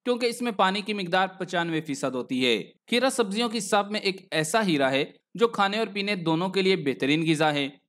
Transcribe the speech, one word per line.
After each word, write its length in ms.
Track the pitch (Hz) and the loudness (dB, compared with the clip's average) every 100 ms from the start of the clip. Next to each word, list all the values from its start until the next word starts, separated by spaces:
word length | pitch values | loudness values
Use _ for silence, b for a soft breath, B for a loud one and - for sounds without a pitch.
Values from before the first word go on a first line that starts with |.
क्योंकि 220 | 240 240 240 | -4 0 -2
इसमें 260 | 233 240 | -2 -4
पानी 280 | 196 190 202 | 2 2 2
की 120 | 202 | -4
मिकदार 420 | 208 175 185 190 185 | -6 0 0 0 -2
पचानवे 400 | 180 180 170 160 | -4 -2 -2 -2
फीसद 320 | 160 135 135 | -4 -4 -4
होती 280 | 127 120 127 | -4 -4 0
है। 160 | 127 107 - _ - | 2 2 -2 _ -4
खीरा 220 | 240 262 | 0 2
सब्जियों 380 | 254 214 208 240 | 0 0 -2 -2
की 120 | 226 | -4
सब 260 | 196 208 202 | 0 0 0
में 100 | 208 | -2
एक 260 | 196 190 - | -4 -4 -4
ऐसा 260 | 156 156 226 | -2 0 0
हीरा 260 | 202 147 135 | 2 2 2
है 160 | 135 156 - _ | 2 -2 -8 _
जो 140 | 185 226 | 0 0
खाने 320 | 220 196 214 | 2 0 0
और 80 | 220 | -2
पीने 280 | 202 196 202 | -2 -2 -2
दोनों 300 | 165 160 190 | 0 0 0
के 120 | 190 | 2
लिए 140 | 190 190 | 2 2
बेहतरीन 460 | 143 120 135 156 | 0 0 0 2
ग़िज़ा 260 | 160 151 156 | 2 2 2
है 200 | 147 135 - | 2 -4 -8